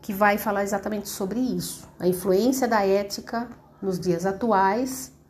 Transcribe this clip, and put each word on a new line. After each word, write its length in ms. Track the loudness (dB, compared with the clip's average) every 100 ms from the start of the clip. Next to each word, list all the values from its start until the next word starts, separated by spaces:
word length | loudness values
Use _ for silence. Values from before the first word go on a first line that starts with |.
que 100 | -8
vai 240 | 2 4 4
falar 280 | 0 -2
exatamente 440 | 0 -2 -4 -6 -8
sobre 320 | -6 -4 -2
isso, 480 | -2 -2 -6 -10 -16 -2
a 80 | 0
influência 640 | 0 2 4 4 2 2
da 160 | 2
ética 640 | 4 2 0 -8 -6 -6 -6 -12 -20 -8
nos 180 | -4 -2
dias 280 | 0 0 0
atuais 840 | 0 2 4 4 2 -2 -6 -12 -18 _